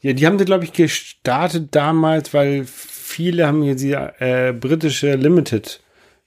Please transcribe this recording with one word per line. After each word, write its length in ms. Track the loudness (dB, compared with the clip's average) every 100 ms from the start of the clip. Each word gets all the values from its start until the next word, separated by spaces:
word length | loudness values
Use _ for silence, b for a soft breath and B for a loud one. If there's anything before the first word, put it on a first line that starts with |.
Ja, 120 | -2
die 120 | 2 2
haben 140 | 4
sie, 60 | 2
glaub 180 | 2
ich, 100 | 0
gestartet 1000 | 0 0 0 -10 -8 -2 0 0 -2 0 0
damals, 580 | 2 2 2 2 0
weil 320 | 0 2 0 -6
viele 800 | -14 -18 -18 -14 -4 -2 0 2
haben 160 | 2
hier 140 | 0 0
diese, 440 | -2 -4 -6 -4
äh, 320 | -2 0 0
britische 640 | -2 -2 -2 -2 -2 0
Limited 680 | 2 4 2 2 -4 -6 -18 b b b b